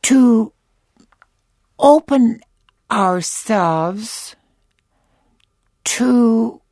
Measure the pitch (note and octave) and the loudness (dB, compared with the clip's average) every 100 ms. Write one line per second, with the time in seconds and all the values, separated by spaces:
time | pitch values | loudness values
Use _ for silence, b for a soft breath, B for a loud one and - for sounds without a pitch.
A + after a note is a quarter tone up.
0 | - C4+ B3 A3+ A3 _ _ _ _ _ | 2 2 4 2 -2 _ _ _ _ _
1 | _ _ _ _ _ _ _ - C#4 D4+ | _ _ _ _ _ _ _ 0 4 4
2 | D#4 C#4 A#3 A3+ _ _ _ _ _ A3+ | 2 2 2 0 _ _ _ _ _ -2
3 | F#3+ F3+ E3+ - - G#3+ E3 D#3+ E3 G3 | 0 -2 -6 -10 -4 -2 0 -2 -4 -8
4 | A3 - - - _ _ _ _ _ _ | -14 -16 -18 -20 _ _ _ _ _ _
5 | _ _ _ _ _ _ _ _ - - | _ _ _ _ _ _ _ _ -10 -4
6 | B3+ A#3+ A#3 A3+ A3+ - _ | 0 2 2 0 -2 -8 _